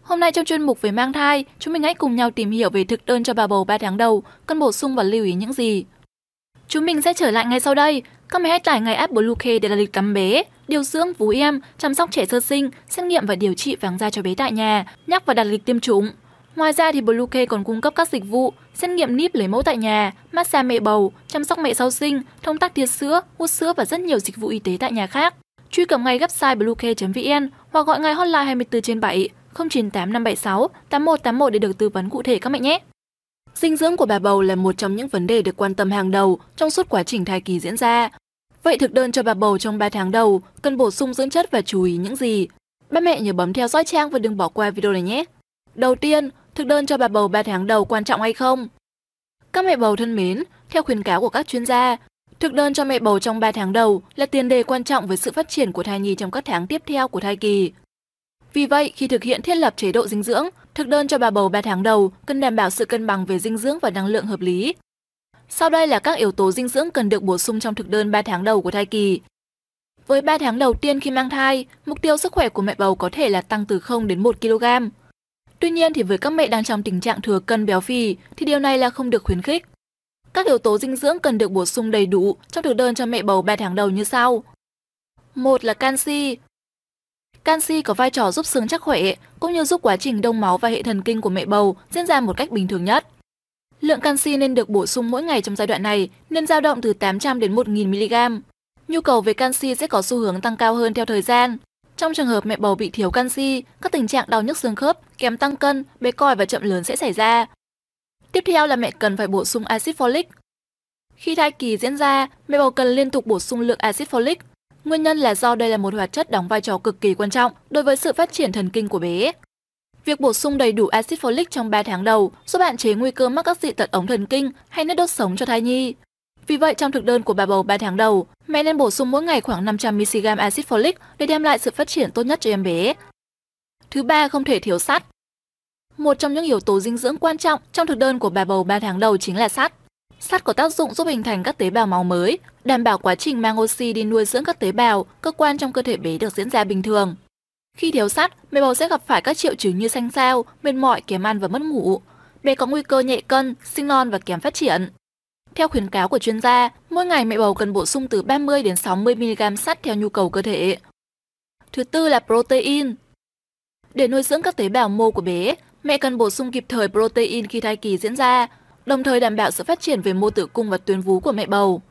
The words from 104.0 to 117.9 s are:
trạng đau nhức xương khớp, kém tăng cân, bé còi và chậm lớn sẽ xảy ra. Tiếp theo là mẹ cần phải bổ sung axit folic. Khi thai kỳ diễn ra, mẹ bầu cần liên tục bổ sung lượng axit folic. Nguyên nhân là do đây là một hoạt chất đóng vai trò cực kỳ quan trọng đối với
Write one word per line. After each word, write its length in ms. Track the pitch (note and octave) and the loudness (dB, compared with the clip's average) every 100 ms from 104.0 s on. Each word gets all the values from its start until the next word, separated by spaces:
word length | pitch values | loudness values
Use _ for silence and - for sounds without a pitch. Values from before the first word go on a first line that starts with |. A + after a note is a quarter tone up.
| A3 | 0
trạng 180 | C4+ - | -2 0
đau 140 | A3+ | 0
nhức 160 | A3 D#4+ | 0 -4
xương 180 | B3 G3+ | -6 -2
khớp, 240 | C#4+ F4 _ - | -2 -2 _ -4
kém 200 | B3 A#3 | -4 0
tăng 180 | C#4 C#4+ | -4 0
cân, 280 | C#4+ C#4 C#4 _ | 0 0 -6 _
bé 120 | B3 | -4
còi 240 | - C#4+ A3 | 2 2 2
và 100 | G3 | 0
chậm 160 | - | -2
lớn 220 | G#3 F3+ | -2 -2
sẽ 120 | E3+ - | -4 -4
xảy 180 | C4+ | -4
ra. 320 | F3+ A3 A#3 A3+ _ _ _ _ _ _ _ _ | 0 2 2 0 _ _ _ _ _ _ _ _
Tiếp 120 | F#4 F#4+ | -2 2
theo 200 | E4 D4+ | 2 2
là 80 | B3+ | 2
mẹ 160 | D4+ | -2
cần 260 | - G#3+ G3 | -2 -2 -2
phải 100 | G3+ | -2
bổ 180 | F#3+ - | -2 -2
sung 200 | A#3 A3 | -4 -2
axit 320 | A3 D#4+ D#4+ | -4 -4 -2
folic. 260 | B3+ C#4+ F4 - _ _ _ _ _ _ _ _ | 0 0 -4 -14 _ _ _ _ _ _ _ _
Khi 200 | - D#4+ | -4 0
thai 160 | D4+ | 0
kỳ 260 | D4 B3 G#3+ | 0 -4 -2
diễn 200 | B3 C#4+ | -4 0
ra, 300 | C#4+ C#4 C4+ _ - | 2 2 0 _ -2
mẹ 100 | C#4+ | 2
bầu 140 | C4+ | 2
cần 160 | B3+ B3+ | 2 2
liên 220 | B3+ C4+ | 2 0
tục 160 | C4 A3+ | -2 0
bổ 140 | F#3+ | -2
sung 220 | - A#3+ | -2 -2
lượng 160 | A#3 A3+ | 0 0
axit 300 | A3 G3+ D4 | -2 -4 -4
folic. 240 | B3+ B3 E4+ - _ _ _ D4+ | -2 0 -2 -8 _ _ _ -4
Nguyên 180 | D#4+ | 0
nhân 140 | D#4 D#4 | 2 2
là 180 | B3+ G3+ | 2 2
do 200 | A#3+ A#3 | 0 2
đây 140 | A3+ | 0
là 80 | A3 | 0
một 160 | G3 | -2
hoạt 180 | G#3+ F#3 | -2 -4
chất 200 | D4 E4 | -4 -2
đóng 160 | G#3 F3+ | -2 0
vai 140 | G#3+ | -4
trò 160 | G#3+ F#3 | -2 -2
cực 240 | A3+ F#3+ | -4 0
kỳ 120 | G#3 | 0
quan 160 | F#3 G#3 | 0 -2
trọng 220 | B3+ A#3+ - _ | 0 0 -2 _
đối 140 | D4 | 0
với 120 | C#4 | 2